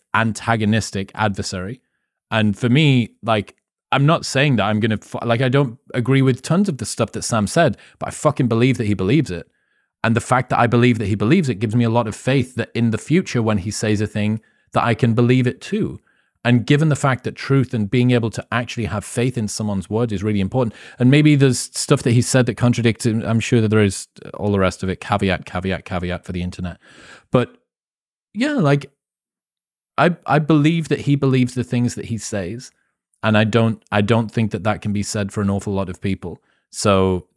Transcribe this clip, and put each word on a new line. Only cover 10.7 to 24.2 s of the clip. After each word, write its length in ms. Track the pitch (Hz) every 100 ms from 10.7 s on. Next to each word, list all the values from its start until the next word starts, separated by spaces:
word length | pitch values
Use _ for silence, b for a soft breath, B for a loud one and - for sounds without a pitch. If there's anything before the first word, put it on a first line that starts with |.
| 120 123 110
that 100 | 101
he 60 |
believes 360 | 104 107 185 143
it 60 | 98
gives 200 | 113 120
me 80 |
a 60 | 117
lot 180 | 117 110
of 80 | 101
faith 380 | - 135 -
that 160 | - 110
in 160 | 117 117
the 60 | 107
future, 460 | - 165 190 123
when 160 | 110 107
he 120 | 87
says 300 | - 113 104
a 60 | 104
thing, 340 | 110 104 110 _ _ _
that 100 | -
I 120 | 120
can 180 | 113 123
believe 340 | 113 120 127 123
it 140 | -
too. 400 | - 214 180 92 _ _ _ _
And 220 | 120 123
given 240 | 104 143 160
the 80 | 143
fact 280 | 139 127
that 100 | -
truth 400 | - - 139 123
and 160 | 117 101
being 220 | 123 123
able 180 | 123 113
to 160 | - -
actually 360 | 117 123 - 107
have 180 | 107
faith 320 | - - 127 123
in 100 | 104
someone's 440 | - 107 98 -
word 200 | 107 120
is 120 | 101
really 180 | 107 104
important, 340 | 95 127 117 B B B
and 120 | 123
maybe 260 | 147 151 147
there's 220 | 139 123
stuff 440 | - - - 139
that 80 | 127
he 100 | 120
said 240 | 117 131 123
that 80 |
contradicts 500 | 104 120 120 117 107
him, 180 | 123 110
I'm 180 | - 113
sure 200 | - 120
that 80 | 110
there 140 | 110
is 260 | 104 - - -